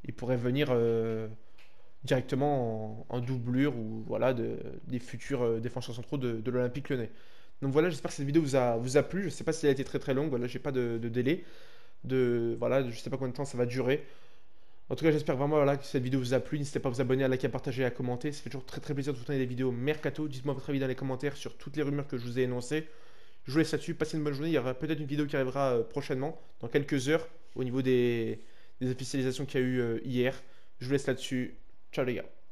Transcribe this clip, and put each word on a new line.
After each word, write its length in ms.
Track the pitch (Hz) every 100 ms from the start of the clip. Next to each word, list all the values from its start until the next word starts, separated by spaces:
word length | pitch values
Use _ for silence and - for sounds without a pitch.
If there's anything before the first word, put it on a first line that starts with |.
il 80 | -
pourrait 240 | - 120 127
venir, 320 | 123 135 147
euh, 580 | 120 117 113 113 110 110 110 - - - - - -
directement 1000 | - 131 123 131 147 139 117 110 107 113 -
en, 80 | 123
en 40 |
doublure 560 | 123 131 120 127 143 123
ou, 280 | 110 110 110
voilà, 280 | 110 120
de, 240 | 123 113 - - - -
des 120 | 123
futurs, 440 | - 117 - 135
euh, 180 | 120 113
défenseurs 340 | 120 127 120
centraux 240 | 113 104 143
de, 220 | 127 113
de 100 | 110
l'Olympique 400 | 123 123 143 139
Lyonnais. 200 | 135 110 - - - - -
Donc 100 | 139
voilà, 180 | 139 170
j'espère 200 | 156 165
que 60 | -
cette 100 | 139
vidéo 160 | 156
vous 120 | 147
a, 220 | 131 123 117
vous 200 | 123 139
a 60 |
plu. 220 | - 175
Je 40 | 190
sais 160 | -
pas 80 | -
si 140 | 156 147
elle 40 |
a 20 |
été 120 | 135
très, 140 | 131 135
très 140 | 131
longue. 160 | 131 156
Voilà, 180 | 123 120
j'ai 120 | 127
pas 140 | 143
de, 260 | 131 120 117
de 100 | 117
délai. 360 | 120 123 180 - - - - - -
De, 520 | 120 131 123 120 117 117
voilà, 300 | 120 131 127
je 100 | 110
sais 100 | -
pas 80 | 131
combien 140 | 127
de 60 | 123
temps 80 |
ça 120 | 139 123
va 100 | 123
durer. 380 | 123 123 143 - - - - - - - - -
En 60 | 131
tout 80 |
cas, 80 | 160
j'espère 240 | 151 147 131
vraiment, 200 | 151 151
voilà, 200 | 139 143
que 80 | -
cette 160 | 139
vidéo 160 | 123 135
vous 160 | 123
a 60 | 131
plu. 180 | - 151
N'hésitez 220 | 143 135
pas 80 | 139
à 40 |
vous 80 | 120
abonner, 220 | 127 131
à 60 | 135
liker, 180 | 127 131
à 40 |
partager, 340 | 123 147 123
à 60 | 127
commenter. 420 | 123 127 123 151
Ça 100 | 143
fait 80 | -
toujours 160 | 135 -
très, 140 | -
très 140 | -
plaisir 180 | 143 139
de 60 | 131
vous 60 |
donner 140 | 120 139
des 80 | 127
vidéos 240 | 123 131
mercato. 560 | 120 131 151 147 143 151
Dites-moi 280 | 131 139
votre 140 | 131 143
avis 100 | 139
dans 80 | 131
les 80 | 127
commentaires 400 | 135 127 147 -
sur 200 | - -
toutes 200 | - 143
les 60 |
rumeurs 260 | 143 143 139
que 100 | 127
je 60 |
vous 140 | 120 120
ai 40 |
énoncées. 460 | 127 123 120 151 156 - - - - -
Je 80 | -
vous 60 | 143
laisse 120 | 151
là-dessus. 240 | 143 -
Passez 220 | 165 151 156
une 80 |
bonne 100 | 147
journée. 160 | 139 160
Il 40 |
y 40 | 151
aura 160 | 123
peut-être 240 | 123 - 151
une 80 | 147
vidéo 200 | 147 143
qui 100 | 147
arrivera, 340 | 127 135 139
euh, 140 | 120
prochainement, 560 | 113 143 139 131 143 160 - -
dans 100 | 120
quelques 400 | 151 143 143 127
heures, 200 | 160 - - -
au 80 | -
niveau 180 | 127 127
des, 600 | 127 127 120 120 113 110 - - - -
des 100 | 127
officialisations 560 | 127 131 139 127 127 139
qu'il 140 | 135
y 20 |
a 40 | 127
eu, 140 | 127
euh, 200 | 117 113
hier. 380 | - 123 123 131 - - - -
Je 60 | 123
vous 60 |
laisse 140 | 139 -
là-dessus. 480 | 123 - 131 123 - - - -
Ciao 120 | -
les 100 | 127
gars. 260 | 113 - - -